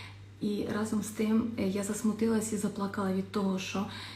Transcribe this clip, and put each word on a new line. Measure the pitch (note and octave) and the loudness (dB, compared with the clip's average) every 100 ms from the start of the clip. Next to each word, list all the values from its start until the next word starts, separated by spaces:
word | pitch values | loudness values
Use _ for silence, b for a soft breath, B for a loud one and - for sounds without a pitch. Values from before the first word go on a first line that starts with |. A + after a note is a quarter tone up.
| B B - - | B B -18 -4
І | G#3 G3+ - | -2 0 0
разом | G#3 A3 G#3+ | 0 0 0
з | G3 | -2
тим, | - G#3+ A3 - - | 0 4 4 2 0
е, | F#3+ | 0
я | G3 | 0
засмутилась | G3+ G#3 A3 G3 A3+ A3 A3 | -2 0 0 2 2 2 2
і | G#3 | 0
заплакала | G3 G3+ G3 G#3 F#3+ | -2 -2 -2 0 0
від | F#3 F#3+ | 0 0
того, | G#3+ G3 F#3+ | 0 2 0
що | - F#3+ G#3 B B | 0 -2 -2 B B